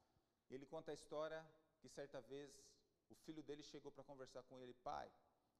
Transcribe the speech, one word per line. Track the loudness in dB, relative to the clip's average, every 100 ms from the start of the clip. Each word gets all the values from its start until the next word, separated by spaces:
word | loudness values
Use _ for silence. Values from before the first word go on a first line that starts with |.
| -20 -20 -20 _ -4
ele | -2 2
conta | 2 4
a |
história | 2 4 6 6 4 -2 -10 -20 -14
que | -6
certa | -2 0 0
vez | -2 -2 -2 -6 -12 -18 -20 _ -14
o | -6
filho | -2 0
dele | 0 0
chegou | -2 -4 -4
para | -4
conversar | -4 -4 -4 -4
com | -4 -4
ele: | -4
"Pai, | 0 2 4 2 -4 -20 -20 -20 _